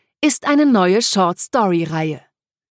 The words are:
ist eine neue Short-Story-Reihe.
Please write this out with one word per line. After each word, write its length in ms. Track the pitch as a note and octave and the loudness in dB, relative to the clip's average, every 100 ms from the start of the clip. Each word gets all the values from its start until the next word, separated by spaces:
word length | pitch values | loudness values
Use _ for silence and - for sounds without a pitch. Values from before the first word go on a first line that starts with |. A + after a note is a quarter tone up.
| _ - | _ -4
ist 260 | D4+ - - | -2 0 0
eine 200 | D4 D4 | 2 4
neue 360 | A3+ F3+ G3+ | 2 2 0
Short-Story-Reihe. 1200 | A#3 G3+ F3 F3+ - C4 G3+ E3+ D#3+ D#3+ D#3 C#3+ _ _ _ _ _ | 0 0 0 -2 -4 -2 0 0 -2 -4 -6 -8 _ _ _ _ _